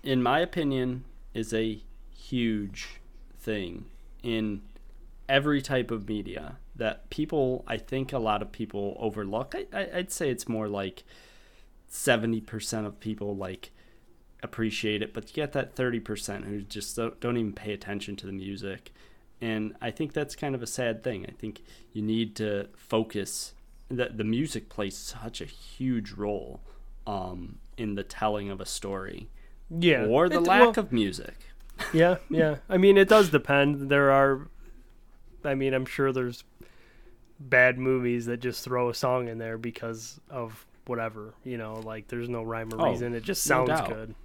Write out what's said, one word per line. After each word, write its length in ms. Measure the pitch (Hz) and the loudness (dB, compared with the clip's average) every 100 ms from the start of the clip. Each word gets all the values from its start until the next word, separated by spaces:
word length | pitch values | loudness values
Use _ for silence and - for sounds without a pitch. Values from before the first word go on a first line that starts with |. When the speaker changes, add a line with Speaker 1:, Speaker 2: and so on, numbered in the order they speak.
Speaker 1:
in 200 | 139 131 | 2 2
my 180 | 120 147 | 4 4
opinion, 640 | 175 180 147 131 127 127 135 - - | 2 0 0 0 0 -4 -10 -18 -10
is 220 | 120 110 | -6 -2
a 280 | 110 113 110 - - - | 0 0 -4 -12 -18 -18
huge 840 | - - 131 113 107 101 - - - - - - - | -18 -6 -2 0 0 -4 -8 -12 -14 -18 -20 -18 -12
thing 480 | - 104 90 87 - - - - | -6 -4 -4 -8 -12 -16 -18 -10
in 380 | 120 113 107 101 - - - - - - - | -4 -2 -2 -4 -10 -18 -18 -18 -18 -16 2
every 340 | 139 143 143 | 2 4 0
type 280 | 135 131 120 | 2 0 0
of 180 | 113 98 | -4 -4
media 480 | 107 92 92 76 - - 123 | -4 -4 -10 -12 -14 -16 -2
that 320 | 110 - - | -2 -2 -10
people, 540 | - 151 156 131 127 - | -6 -2 2 2 0 -4
I 100 | 113 | -6
think 340 | - 131 131 | -4 -4 -2
a 60 | 131 | -2
lot 240 | 110 104 | 0 0
of 100 | 104 | -2
people 440 | - 107 104 101 - | -6 -6 -4 -4 -2
overlook. 540 | 113 104 98 107 131 | -4 -4 -4 -4 -4
I, 120 | 370 392 - | -8 -6 -6
I, 100 | 196 175 | -4 -6
I'd 140 | 185 | -6
say 160 | - 151 | -2 -2
it's 180 | 123 - | -2 -4
more 200 | 110 107 | -4 -2
like 360 | 101 95 - - - - - - - - - - | -2 -4 -8 -20 -20 -20 -20 -20 -20 -20 -20 -16
seventy 520 | - 135 120 117 113 | -2 2 2 2 -2
percent 460 | 110 110 - 113 104 | -4 -8 -6 -4 -6
of 140 | - | -6
people, 340 | 110 107 101 101 | -8 -4 -6 -4
like, 340 | 92 95 - - - - - - - - | -8 -10 -14 -20 -20 -20 -20 -20 -20 -14
appreciate 580 | - - 110 - 110 107 | -10 -2 -2 0 -2 -2
it, 120 | 107 | -4
but 140 | 95 - | -8 -8
you 60 | |
get 180 | - 147 | -6 -2
that 220 | 139 - - | -2 -4 0
thirty 240 | 127 117 | 0 0
percent 440 | 104 104 - 101 98 | -4 -8 -6 -8 -6
who 140 | 104 | -8
just 340 | 101 104 - - | -6 -10 -8 -4
don't, 220 | 117 - | -4 -4
don't 160 | 120 120 | -2 0
even 160 | 107 | -2
pay 200 | 101 104 | -4 -8
attention 440 | 101 - 101 101 98 | -6 -6 -6 -6 -10
to 100 | 98 | -8
the 60 | |
music. 600 | 98 95 98 98 95 - - - - - - | -8 -8 -8 -8 -10 -14 -20 -20 -20 -20 -8
And 340 | 113 110 107 - | -4 -2 -4 -4
I 80 | 117 | -8
think 220 | - 156 | -4 -4
that's 200 | - 143 - | -2 -4 -4
kind 180 | 147 | -4
of 80 | 131 | -4
a 40 | 117 | -6
sad 360 | - 120 110 | -2 -2 0
thing. 220 | 131 101 101 | -4 -6 -10
I 40 | |
think 280 | - 110 - - - - | -10 -10 -10 -18 -20 -10
you 80 | 107 | -4
need 340 | 107 113 110 107 | 0 2 0 -2
to 320 | 107 101 101 - | -2 -2 -4 -14
focus 760 | - 113 110 101 95 - - - - - - | 0 0 2 -4 -4 -8 -10 -14 -20 -20 -8
that 260 | 123 120 113 | -4 -4 -2
the 80 | |
music 460 | 107 117 156 - - | 0 0 0 -4 -8
plays 260 | - 98 - | -6 -4 -6
such 440 | - - 113 - | -12 -12 -12 -10
a 20 | |
huge 680 | - - - - 131 120 101 | -12 -14 -18 -4 0 0 -2
role, 500 | - 104 101 64 - - - - - - | -6 -2 -2 -6 -12 -16 -16 -16 -12 -6
um, 520 | 98 92 90 90 - - - | -4 -4 -8 -10 -14 -16 -6
in 180 | 110 | -4
the 100 | 101 | -4
telling 440 | - - 107 104 101 | -6 -2 0 0 -4
of 120 | 98 | -6
a 40 | |
story. 640 | 95 - 98 95 95 82 110 - - - - | -6 -6 -6 -6 -6 -10 -12 -16 -18 -18 -8
Speaker 2:
Yeah. 380 | 165 175 135 113 | 2 6 6 6
Speaker 1:
Or 220 | 127 180 | 6 6
the 60 | 302 | 6
Speaker 2:
It, 100 | 175 | 6
Speaker 1:
lack 140 | 196 233 220 | 10 8 8
Speaker 2:
well, 80 | 202 | 0
Speaker 1:
of 60 | |
music. 420 | 120 101 - - - - - - - - | 2 2 -2 -10 -14 -18 -18 -18 -10 0
Speaker 2:
Yeah, 240 | 160 175 180 | 6 6 6
Speaker 1:
<laughs> 80 | - | 0
Speaker 2:
yeah. 260 | 160 156 143 - | 4 4 2 2
I 80 | 185 | 8
mean, 180 | 196 196 | 10 10
it 120 | 196 | 10
does 200 | 214 185 | 10 8
depend. 640 | 147 - 139 143 143 139 | 4 6 6 6 4 4
There 200 | 143 139 | 6 8
are, 360 | 135 139 135 151 - - - - - - - - - | 8 6 4 -4 -16 -18 -18 -20 -20 -20 -20 -20 -8
I 100 | 151 135 | -2 0
mean, 180 | 135 | 2
I'm 100 | 131 | 0
sure 260 | 127 - 135 | -2 2 2
there's 320 | 131 123 120 - - - - - - - - - - | 2 -2 -6 -18 -20 -20 -20 -20 -20 -20 -20 -20 -20
bad 400 | 135 127 127 127 | 4 8 8 6
movies 480 | 131 131 120 120 117 | 2 2 2 0 -2
that 120 | 120 | -4
just 260 | 123 113 | -4 -6
throw 240 | 127 123 123 | -2 0 0
a 60 | |
song 340 | 117 131 127 120 | 0 2 2 0
in 100 | 113 | -6
there 200 | 113 113 | -6 -6
because 600 | 117 - 117 113 113 - _ | -8 -6 -8 -8 -12 -16 _
of 340 | 135 113 107 - - - | -8 -8 -10 -20 -18 -6
whatever, 480 | 117 113 107 107 - | -4 -4 -6 -16 -14
you 160 | 131 120 | -8 -8
know, 160 | 110 110 | -6 -8
like, 280 | 110 110 101 | -8 -10 -8
there's 200 | 120 120 | -6 -4
no 140 | 117 | -4
rhyme 280 | 113 113 113 | -4 -4 -4
or 80 | 113 | 2
Speaker 1:
Oh, 100 | 156 | 2
Speaker 2:
reason. 220 | 120 120 | 2 -2
It 100 | 117 | -2
just 220 | 113 190 151 | -2 -2 4
Speaker 1:
no 160 | 135 127 | 4 6
Speaker 2:
sounds 140 | 151 | 2
Speaker 1:
doubt. 80 | - | 0
Speaker 2:
good. 260 | 110 110 110 | -4 -8 -14